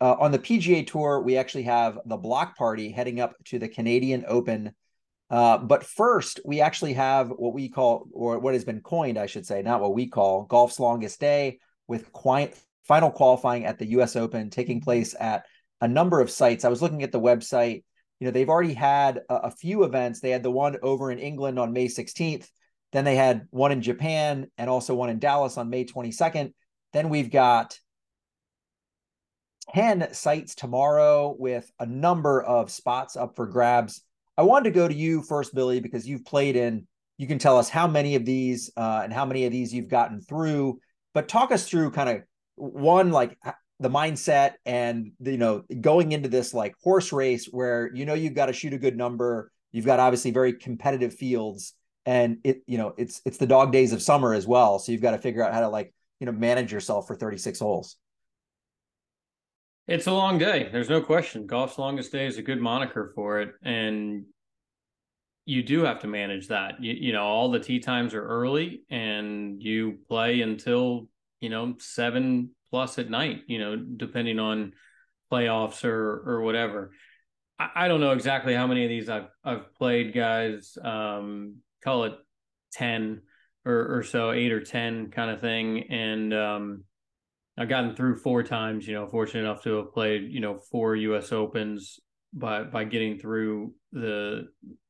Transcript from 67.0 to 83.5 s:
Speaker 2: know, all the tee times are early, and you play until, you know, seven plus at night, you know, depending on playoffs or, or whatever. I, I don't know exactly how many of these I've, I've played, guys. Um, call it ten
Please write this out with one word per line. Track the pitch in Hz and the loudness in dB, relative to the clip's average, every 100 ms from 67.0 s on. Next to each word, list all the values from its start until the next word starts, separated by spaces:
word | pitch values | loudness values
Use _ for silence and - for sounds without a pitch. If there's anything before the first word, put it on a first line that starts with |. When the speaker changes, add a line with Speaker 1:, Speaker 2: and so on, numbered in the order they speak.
| 131 | -4
Speaker 2:
know, | 107 | -2
all | 104 110 127 | 0 0 0
the | 120 | -2
tee | - 123 | -2 -4
times | 131 123 120 107 | -2 -4 -4 -6
are | 104 | -6
early, | 117 123 143 175 - - | -4 -2 -2 -4 -10 -10
and | 123 110 107 104 104 104 98 | -8 -6 -6 -8 -8 -10 -10
you | 107 110 110 101 - | -4 -4 -4 -8 -6
play | 113 113 120 | -2 0 0
until, | 113 107 - 123 123 120 113 _ _ _ | -2 -4 -2 0 0 -4 -8 _ _ _
you | 113 | -10
know, | 110 120 120 | -8 -8 -10
seven | - - 120 123 131 127 123 _ _ | -10 -6 -2 0 0 0 -2 _ _
plus | 123 127 - | -4 -4 -6
at | 117 | -6
night, | 113 156 - - | -4 -4 -6 -8
you | 113 | -6
know, | 104 110 | -6 -8
depending | 123 117 120 120 117 110 | -10 -10 -8 -6 -4 -2
on | 110 110 104 - _ _ _ _ _ | -2 -4 -6 -12 _ _ _ _ _
playoffs | 123 120 113 110 - 123 | -2 0 0 -2 -4 -4
or, | 113 107 101 127 | -2 -2 -4 -4
or | 117 | -4
whatever. | 113 113 113 104 95 - _ _ _ _ _ - | -2 -2 -2 -6 -12 -16 _ _ _ _ _ -8
I, | 156 175 | -6 0
I | 180 | 2
don't | 160 | 4
know | 143 | 4
exactly | 131 139 135 131 123 | 2 0 -2 0 0
how | 127 | 0
many | 127 | 0
of | 120 | 0
these | 117 110 | -4 -6
I've, | 110 98 _ | -8 -10 _
I've | - 113 - - | -8 -8 -10 -6
played, | 127 120 113 | 0 0 0
guys. | 120 113 113 113 107 - - | -2 0 0 -2 -6 -12 -14
Um, | 120 110 107 104 104 104 104 104 _ _ | -8 -6 -6 -6 -8 -12 -14 -18 _ _
call | 135 127 113 | -4 -2 -2
it | - _ _ _ _ _ | -6 _ _ _ _ _
ten | - 123 113 110 104 - _ _ | -8 -4 -4 -6 -8 -16 _ _